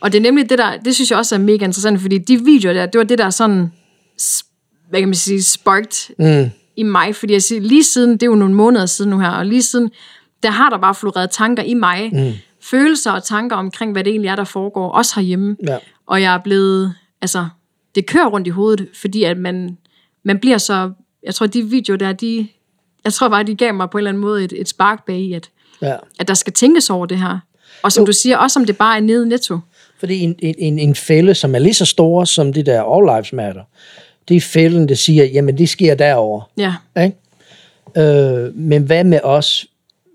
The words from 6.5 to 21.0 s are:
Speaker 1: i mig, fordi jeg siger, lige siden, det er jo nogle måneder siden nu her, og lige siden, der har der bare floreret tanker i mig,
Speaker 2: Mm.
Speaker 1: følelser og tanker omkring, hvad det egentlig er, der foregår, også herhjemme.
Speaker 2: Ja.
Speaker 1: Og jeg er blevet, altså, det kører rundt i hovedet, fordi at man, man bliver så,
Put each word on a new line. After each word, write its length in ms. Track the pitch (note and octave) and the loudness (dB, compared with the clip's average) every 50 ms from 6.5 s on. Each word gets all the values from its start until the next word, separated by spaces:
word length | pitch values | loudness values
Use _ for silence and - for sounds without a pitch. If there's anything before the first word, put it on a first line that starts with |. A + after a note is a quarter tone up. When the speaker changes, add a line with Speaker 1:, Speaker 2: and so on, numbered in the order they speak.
| - _ _ _ - | -4 _ _ _ -8
Speaker 1:
i 60 | - | -4
mig, 340 | A3 G#3 F#3+ F3+ E3 G#3 G#3 | -2 0 2 2 2 0 -2
fordi 160 | - A3+ G#3 | -6 -2 0
jeg 100 | G#3 G3 | 0 0
siger, 180 | F#3+ - A#3 G#3+ | 0 0 -4 -2
lige 240 | G3 A3 C4+ D#4 D4 | 0 4 4 4 4
siden, 280 | - - B3 A#3+ A#3+ | 4 2 2 4 4
det 100 | A#3 G#3 | 2 2
er 40 | A#3+ | 2
jo 80 | A#3+ A3 | 2 2
nogle 200 | G#3 G3 F#3+ G3 | 4 2 4 4
måneder 320 | G#3 G#3+ A#3+ B3 G#3 F3+ | 4 4 4 4 2 2
siden 240 | F3 - - G3+ G#3 | -2 -4 -4 -2 -2
nu 80 | G3 F#3+ | 0 0
her, 100 | F#3 F3 | 0 -2
og 160 | F#3 F#3 F3+ | -2 -4 -2
lige 160 | G3+ A#3 B3+ | 0 0 0
siden, 280 | A#3+ - - A#3+ A#3+ A3 - - - - - - _ _ _ - | 0 0 0 -2 -2 -2 -4 -10 -20 -20 -20 -20 _ _ _ -4
der 80 | - A3 | -4 -2
har 200 | G3+ A3+ C4+ C#4 | 2 2 2 2
der 80 | A3+ F#3 | 2 2
bare 160 | F#3 F#3+ G3 | 0 0 0
floreret 360 | - G#3+ G3 - - F#3 F#3 | 0 -4 -6 -4 -4 -4 -4
tanker 320 | - - A3 A#3 B3 A#3 | -2 -2 -2 -2 -2 -2
i 120 | - G#3+ A#3+ | -2 -2 -2
mig, 360 | A#3 G#3 F3+ F3+ F#3+ G#3+ A3+ | 0 0 0 -2 -2 -4 -4
Speaker 2:
Mm. 200 | F#3+ C3+ C3+ B2+ G#2+ F#2+ - _ _ _ | -2 -2 -2 -2 -4 -8 -14 _ _ _
Speaker 1:
følelser 480 | - - B3+ C4 C#4+ D#4 D#4 - - A3 | -8 -2 0 2 2 2 0 0 -2 -4
og 120 | F#3+ F#3 - | -4 -4 -6
tanker 320 | - G#3+ G#3+ A#3 B3 A3+ | -6 -6 -4 -4 -4 -4
omkring, 360 | F#3 F#3+ F#3+ - - A3+ G#3+ | -4 -4 -6 -8 -8 -8 -6
hvad 120 | G3+ F#3+ F#3+ | -4 -4 -2
det 60 | G3+ | -2
egentlig 180 | A3 G#3+ G3+ F#3 | -2 -2 -2 -4
er, 80 | G3 | -4
der 80 | G3+ G3 | -4 -6
foregår, 460 | - - G3 F#3+ G3+ - G3 F#3 F3+ | -6 -6 -8 -8 -6 -6 -6 -6 -2
også 220 | - A3 A#3+ - - | -2 -2 -2 0 -2
herhjemme. 400 | G#3+ F#3 F3+ F3+ F#3 G3+ G3+ G#3 - F#3+ | -2 -2 -2 -2 -2 -2 -4 -4 -4 -6
Speaker 2:
Ja. 120 | D3 C3 - - _ _ _ _ | -6 -6 -6 -8 _ _ _ _
Speaker 1:
Og 160 | - F#3+ F#3+ | -4 -2 0
jeg 120 | F#3+ F#3 F3+ | 2 2 0
er 40 | F3+ F#3 | 0 0
blevet, 500 | G3+ G3 G3 G3 F#3+ F#3+ F#3+ F#3+ F#3+ F3 _ _ _ _ - | 0 0 2 2 2 0 0 -2 -4 -6 _ _ _ _ -10
altså, 240 | F#3+ F3 - F3+ E3+ E3 - _ _ _ _ _ _ _ - | -8 -6 -6 -6 -6 -8 -10 _ _ _ _ _ _ _ -4
det 120 | G3 F#3+ | -4 -4
kører 200 | - - E4+ E4+ E4+ | 0 0 0 2 2
rundt 180 | - G3 F3+ | 0 -2 -4
i 40 | F3 | -4
hovedet, 380 | E3+ G3 G#3 A3 G#3+ F#3+ F#3+ - - - | -4 -2 0 0 0 0 -4 -8 -12 -10
fordi 220 | - G3 G3 G#3+ G3 | -8 -6 -4 -2 -2
at 120 | E3 F3 F3+ | -2 -2 -4
man, 400 | F#3 F3+ F#3 F#3 F3+ F3 F3 - _ _ _ _ _ _ _ _ - | -6 -6 -6 -6 -8 -10 -12 -16 _ _ _ _ _ _ _ _ -4
man 140 | G3 G3+ G3 | -2 -2 0
bliver 200 | B3 C4 A#3+ G3+ | 2 2 2 0
så, 320 | - - G3 F#3 F#3 F#3 F#3 _ | 0 -2 -4 -4 -4 -6 -10 _